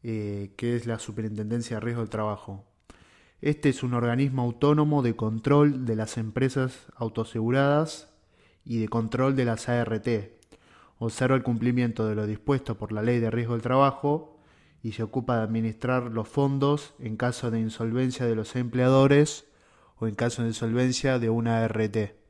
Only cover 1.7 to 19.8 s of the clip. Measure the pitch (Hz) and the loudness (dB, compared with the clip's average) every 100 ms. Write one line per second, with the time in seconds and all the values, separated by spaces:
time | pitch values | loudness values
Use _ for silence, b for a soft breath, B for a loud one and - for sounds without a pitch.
1.7 | 113 113 120 110 110 107 104 - 98 - | -6 -4 -4 -4 -4 -4 -4 -8 -16 -16
2.7 | _ _ b b b b b 147 151 147 | _ _ b b b b b -4 0 0
3.7 | 131 127 123 120 120 139 131 120 120 143 | 0 -2 0 0 2 0 0 -2 0 2
4.7 | 151 151 143 123 110 110 110 139 143 147 | 4 4 2 2 0 -2 -2 4 6 6
5.7 | 131 127 110 110 - 110 107 131 135 127 | 2 -2 -2 -2 -4 -4 0 0 0 -4
6.7 | - - - 113 110 110 117 113 131 139 | -6 -20 -8 -6 -4 -6 -2 0 2 4
7.7 | 147 160 - - _ b b b b - | 2 0 -6 -18 _ b b b b -6
8.7 | 117 110 117 113 123 131 135 123 110 - | -4 -2 0 -2 0 2 2 0 -2 0
9.7 | 120 113 110 110 113 101 - _ b b | 0 0 -2 -2 -2 -4 -16 _ b b
10.7 | b b b 117 - 127 131 127 117 120 | b b b -6 0 2 2 2 0 2
11.7 | 123 120 117 110 107 104 107 - 135 131 | 2 0 0 -2 0 -4 -4 -2 -2 -2
12.7 | 104 107 107 110 123 113 113 117 117 123 | -8 -6 -2 0 2 0 -2 -2 -4 0
13.7 | 131 139 135 143 151 156 b b b b | 4 4 2 -2 -2 -4 b b b b
14.7 | b 117 104 113 131 120 120 110 113 113 | b -10 -6 -4 -4 0 0 0 0 -2
15.7 | 107 123 127 120 113 107 - 139 139 139 | -2 -2 -2 -2 -4 -4 0 0 2 2
16.7 | 147 - - 120 107 123 120 123 113 110 | 2 -2 -12 -8 -2 -2 -2 -2 -2 -2
17.7 | 110 113 117 131 123 123 110 110 127 120 | -2 -2 0 0 0 0 0 -2 -4 -2
18.7 | 123 127 135 139 143 151 - - b b | 2 4 6 8 8 6 2 -16 b b
19.7 | b | b